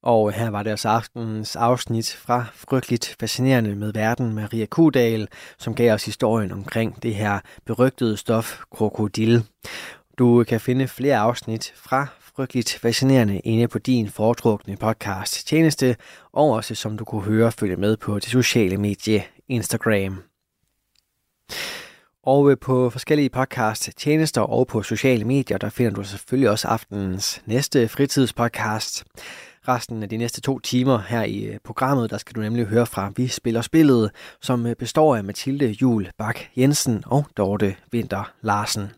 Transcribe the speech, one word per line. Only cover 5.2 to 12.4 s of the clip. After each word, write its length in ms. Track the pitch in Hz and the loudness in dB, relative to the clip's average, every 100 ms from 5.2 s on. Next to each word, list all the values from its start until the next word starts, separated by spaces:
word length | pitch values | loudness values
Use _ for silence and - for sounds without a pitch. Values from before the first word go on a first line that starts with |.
| 104 - - - | -4 -10 -20 -12
som 160 | - 110 | -8 2
gav 180 | 117 | 4
os 120 | 107 - | 4 0
historien 460 | 104 117 113 98 | -2 0 2 0
omkring 520 | 98 98 113 113 - | -6 -6 -4 -4 -4
det 120 | 120 104 | -6 -2
her 240 | 107 101 - - - | -2 -2 -6 -20 -8
berygtede 520 | 113 127 - 117 104 | 2 2 2 -2 -2
stof, 420 | - 113 113 - - | 0 0 0 -10 -18
krokodil. 720 | - 107 - 104 110 110 117 110 _ - - - - _ - | -2 -2 0 -4 0 4 4 2 _ -16 -14 -16 -18 _ 2
Du 260 | 123 120 113 | 6 6 4
kan 120 | 113 | 0
finde 280 | - 127 131 | 0 0 -2
flere 300 | - 135 123 | -2 0 2
afsnit 560 | 110 120 - 110 - - | 2 0 -6 -8 -8 -16
fra 320 | - 135 139 - - | -2 -2 -2 -10 -18
Frygteligt 380 | - | -8